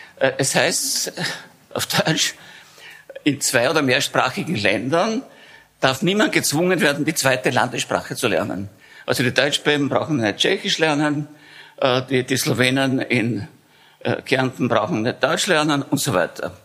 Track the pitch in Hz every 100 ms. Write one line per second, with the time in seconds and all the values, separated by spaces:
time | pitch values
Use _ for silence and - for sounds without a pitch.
0 | - - 135 - 135 - 135 - - -
1 | - - 175 - - - - - - -
2 | 180 160 - - - - - - - -
3 | - - 151 131 - 123 123 165 135 127
4 | - 139 123 - 165 - 202 208 123 165
5 | 214 226 - - - - - - 135 131
6 | 165 202 208 165 - 143 180 185 151 143
7 | 147 156 135 131 165 127 123 - - 95
8 | - - 120 85 92 90 101 - - -
9 | - 127 123 120 139 143 - 147 139 123
10 | 117 147 107 98 151 196 208 156 156 143
11 | 151 147 143 - - - - - 135 127
12 | 131 127 120 131 147 113 127 135 135 127
13 | - 120 113 110 - - _ _ _ -
14 | - - - 131 131 - 127 113 101 110
15 | 113 - 135 170 - 160 151 143 135 139
16 | - 92 80 - 90 90